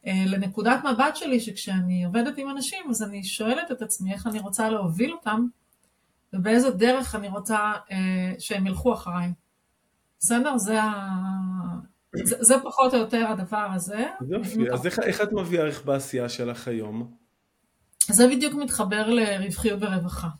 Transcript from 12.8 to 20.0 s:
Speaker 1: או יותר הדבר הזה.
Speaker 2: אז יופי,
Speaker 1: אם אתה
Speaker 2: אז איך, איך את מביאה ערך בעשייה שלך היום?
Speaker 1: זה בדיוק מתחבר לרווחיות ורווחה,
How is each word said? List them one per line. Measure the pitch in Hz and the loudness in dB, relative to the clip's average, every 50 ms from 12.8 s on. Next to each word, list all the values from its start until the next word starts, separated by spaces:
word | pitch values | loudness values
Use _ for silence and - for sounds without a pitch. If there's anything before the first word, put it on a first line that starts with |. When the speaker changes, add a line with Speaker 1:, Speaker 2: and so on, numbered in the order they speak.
| 262 254 262 | 4 4 4
Speaker 1:
או | 240 | 2
יותר | 220 220 247 226 226 | 2 2 0 0 0
הדבר | 220 214 190 185 - 214 208 208 196 190 | 0 -2 -4 -4 -4 -4 -4 -2 -2 -4
הזה. | 180 175 190 208 220 254 311 - - | -4 -6 -4 -4 -4 -4 -4 -6 -8
Speaker 2:
אז | 127 135 | -6 -4
יופי, | 185 226 214 - 220 | -4 -4 -4 -2 0
Speaker 1:
אם | 220 226 | 0 0
אתה | 123 127 | 2 0
Speaker 2:
אז | 123 135 | 0 -2
איך, | 180 - 226 | -2 -2 0
איך | - - - - | 0 0 0 0
את | 208 208 | 0 0
מביאה | 214 196 185 170 175 170 156 | 0 -2 -2 0 0 0 0
ערך | 151 143 - - | 0 -2 -4 -2
בעשייה | 143 139 135 135 - - 123 120 120 | 0 0 0 -2 -2 -4 -2 -2 -4
שלך | - - 123 120 120 120 - | -4 -4 -4 -4 -6 -6 -6
היום? | 127 117 113 107 107 107 113 120 120 - - _ _ _ _ _ _ _ _ _ _ _ _ _ _ _ - - - | -6 -4 -4 -4 -6 -6 -8 -8 -8 -14 -20 _ _ _ _ _ _ _ _ _ _ _ _ _ _ _ -2 0 4
Speaker 1:
זה | 196 233 247 | 6 8 8
בדיוק | 254 277 254 302 285 - | 8 6 4 0 0 -2
מתחבר | 294 285 - - - 208 190 208 214 214 220 | -2 -4 -2 -2 -2 0 0 0 0 2 4
לרווחיות | 240 233 220 208 196 190 190 196 - - - 220 202 196 | 4 4 4 2 0 -2 -4 -4 -2 0 0 0 0 0
ורווחה, | 214 196 190 185 | 0 0 0 -2